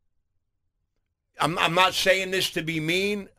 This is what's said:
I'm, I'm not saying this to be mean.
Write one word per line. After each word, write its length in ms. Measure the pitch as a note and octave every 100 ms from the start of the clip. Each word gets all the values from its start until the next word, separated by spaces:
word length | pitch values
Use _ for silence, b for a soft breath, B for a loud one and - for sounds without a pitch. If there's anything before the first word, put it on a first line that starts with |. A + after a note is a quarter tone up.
| _ _ _ _ _ _ _ _ _ _ _ _ _ -
I'm, 180 | D3+ F3
I'm 160 | F3
not 200 | E3+ F#3
saying 380 | - F#3+ F#3+ F#3
this 200 | F#3 -
to 100 | E3+
be 180 | D#3+ E3
mean. 480 | D#3 F3+ G3+ G#3 G3